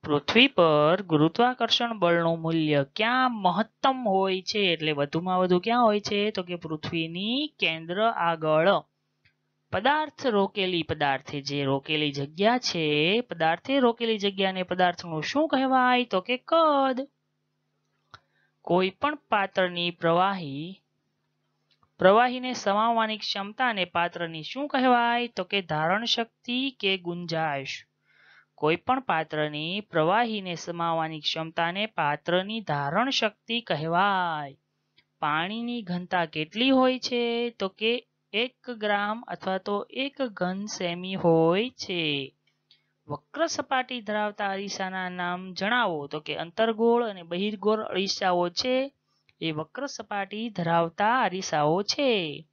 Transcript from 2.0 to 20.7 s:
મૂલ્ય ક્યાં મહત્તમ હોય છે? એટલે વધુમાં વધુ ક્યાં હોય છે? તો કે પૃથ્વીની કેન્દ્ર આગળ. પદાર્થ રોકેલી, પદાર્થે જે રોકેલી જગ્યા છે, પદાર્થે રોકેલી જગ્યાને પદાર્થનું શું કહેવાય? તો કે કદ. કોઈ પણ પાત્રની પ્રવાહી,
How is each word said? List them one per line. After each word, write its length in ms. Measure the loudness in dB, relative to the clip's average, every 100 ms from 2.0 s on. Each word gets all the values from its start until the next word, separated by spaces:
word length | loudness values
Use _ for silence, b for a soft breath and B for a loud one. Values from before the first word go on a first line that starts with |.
| 2 2 2 0
મૂલ્ય 460 | -2 0 2 2 0 -2
ક્યાં 360 | 0 2 0
મહત્તમ 760 | 0 0 0 -4 _ 0 0 0
હોય 340 | 2 2 0
છે? 180 | -2 0
એટલે 320 | 2 2 0
વધુમાં 480 | 0 0 -2 0 2
વધુ 200 | 4 4
ક્યાં 240 | 4 4
હોય 160 | 4 4
છે? 320 | 0 -2 -2
તો 120 | -2
કે 120 | -6 -8
પૃથ્વીની 960 | -6 -8 -4 -4 -4 -4 -4 -2 -4 _
કેન્દ્ર 500 | -2 -2 -6 0 0
આગળ. 600 | 2 0 0 2 4 4 2 0 _ _ _ _ _ _ _ _
પદાર્થ 560 | -2 0 0 -2 -4 0
રોકેલી, 560 | 2 2 0 -2 -2
પદાર્થે 580 | -2 -2 0 0 -4 -10
જે 220 | -6 -2
રોકેલી 480 | 0 0 0 -2 -2
જગ્યા 460 | -2 -8 0 2 2
છે, 640 | -2 -2 0 2 2 0
પદાર્થે 580 | -2 -2 0 0 0 2
રોકેલી 380 | 2 2 -2 0
જગ્યાને 460 | -2 0 -2 -2
પદાર્થનું 600 | -4 2 2 0 -6 -6
શું 240 | -2 0 2
કહેવાય? 580 | 2 2 4 4 2 2
તો 160 | -2
કે 160 | -2 -6
કદ. 720 | 2 4 4 4 2 0 -6 _ _ _ _ _ _ _ _ _ _ b b b b b
કોઈ 280 | 0 0 0
પણ 260 | 0 -4 -4
પાત્રની 760 | _ 0 0 0 0 0 -4
પ્રવાહી, 880 | -2 2 2 2 0 -6 -8 -10